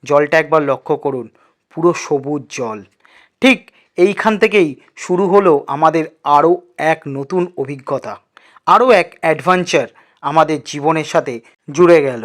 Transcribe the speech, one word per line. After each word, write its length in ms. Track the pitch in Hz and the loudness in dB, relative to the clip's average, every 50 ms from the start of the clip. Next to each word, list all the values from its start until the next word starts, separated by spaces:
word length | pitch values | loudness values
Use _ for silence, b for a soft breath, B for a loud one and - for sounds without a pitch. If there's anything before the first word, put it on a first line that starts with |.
| - | -4
জলটা 320 | 120 143 147 147 143 160 | 0 0 0 2 2 0
একবার 240 | 160 156 147 160 156 147 | 0 0 2 0 0 0
লক্ষ্য 320 | 139 135 123 _ - 143 | 0 -4 -4 _ -6 -6
করুন, 280 | - - 143 131 127 113 107 _ _ _ _ _ _ _ | -4 -4 -6 -6 -6 -10 -14 _ _ _ _ _ _ _
পুরো 240 | _ _ 165 160 175 165 - - | _ _ 0 0 0 0 0 -6
সবুজ 380 | - 151 139 131 143 151 143 123 _ | -4 -6 -4 -4 -6 -8 -8 -8 _
জল। 300 | - - 127 113 110 104 98 _ _ b b b b b b b b _ | -10 -10 -8 -8 -10 -12 -16 _ _ b b b b b b b b _
ঠিক 180 | - 269 247 - _ _ _ _ _ _ _ | 2 2 2 0 _ _ _ _ _ _ _
এইখান 360 | - 175 202 196 - - 220 214 190 | 0 0 0 0 -2 -2 -2 0 0
থেকেই 300 | 220 214 196 208 175 151 127 b b b b | 0 2 2 2 0 0 -4 b b b b
শুরু 260 | - - - 180 180 202 | -18 -6 -4 -2 -2 0
হলো 260 | 180 190 202 196 180 151 139 - | 2 2 4 4 4 2 2 0
আমাদের 380 | - 139 147 160 160 156 165 151 - _ _ - 143 147 | -6 -4 0 0 2 2 0 -4 -4 _ _ -2 2 2
আরও 160 | 147 156 170 180 175 _ _ _ - 147 156 | 4 4 2 2 0 _ _ _ -4 -2 -2
এক 80 | 156 160 _ | -2 -2 _
নতুন 360 | 147 135 139 139 139 185 180 175 175 180 | -12 -10 -10 -8 -4 -4 -4 -4 -4 _
অভিজ্ঞতা, 560 | - 139 127 143 139 - - 147 127 - 110 101 - _ _ b b b b b b b | -10 -10 -10 -10 -14 -8 -8 -8 -8 -8 -12 -16 -16 _ _ b b b b b b b
আরও 200 | - 175 214 247 262 | 2 4 4 6 4
এক 160 | 233 185 165 - - _ | 4 4 2 -2 -8 _
অ্যাডভেঞ্চার 680 | - 165 156 151 131 175 185 180 175 - - 151 120 - b b b b b b - | -2 -2 -2 0 0 0 0 0 0 0 -2 -2 -2 -2 b b b b b b -10
আমাদের 340 | 147 151 160 156 156 156 143 - | 0 2 2 2 2 -2 -6 -8
জীবনের 420 | - - 147 139 160 160 160 151 - - | -12 -12 -4 -2 -2 -2 -2 -4 -2 -2
সাথে 200 | 165 165 - 120 117 b b b b _ - | -2 -2 -2 -12 -12 b b b b _ -10
জুড়ে 300 | 143 151 180 170 170 160 | 0 2 6 6 6 6
গেল। 220 | 139 135 123 117 | 4 0 -4 -6